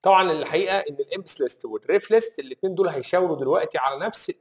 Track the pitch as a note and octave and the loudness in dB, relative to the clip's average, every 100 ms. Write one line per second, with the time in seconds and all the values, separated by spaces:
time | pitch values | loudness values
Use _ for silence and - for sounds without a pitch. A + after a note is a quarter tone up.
0 | F#3+ F#3+ F#3+ D#3 C#3 D#3 F#3+ G3 D3 C#3 | 6 6 4 0 0 -2 0 -2 -2 -8
1 | C#3 F#3+ F#3 - C#3 - A#2 G#2+ - G3+ | -6 -8 -10 -4 -4 -4 -10 -8 0 0
2 | - A3 A3+ - C3 C3 F#3+ F3+ F3+ D3 | 4 2 2 -10 -12 -6 -4 0 0 0
3 | - F3+ F3+ C#3+ C3+ F3+ - D3+ C3+ C#3 | 0 2 2 0 2 2 2 0 -2 -2
4 | G3+ - - - | -6 -6 -10 -10